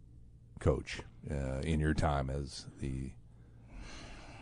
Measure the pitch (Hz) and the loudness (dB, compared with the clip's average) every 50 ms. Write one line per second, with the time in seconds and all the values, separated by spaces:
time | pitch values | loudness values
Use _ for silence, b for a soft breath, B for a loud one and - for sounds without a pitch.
0 | - - - - - - - - - - - - - - 65 - - - - - | -18 -18 -18 -18 -18 -18 -18 -18 -18 -16 -4 4 6 6 6 6 4 -4 -6 -8
1 | - - - - - - 73 69 67 65 67 67 71 80 82 76 78 78 78 - | -8 -10 -12 -10 -6 -2 0 0 0 0 0 0 2 4 4 6 6 6 6 6
2 | 85 80 73 69 67 65 67 71 71 65 - - - - - - 71 69 65 65 | 6 6 6 4 4 2 0 -2 -2 -4 -6 -10 -10 -12 -8 -6 -4 -2 -2 -2
3 | 67 65 - - - - - - - - - - - - b b b b b b | -4 -4 -8 -12 -16 -18 -18 -18 -18 -18 -18 -18 -16 -14 b b b b b b
4 | b b b b b b b b | b b b b b b b b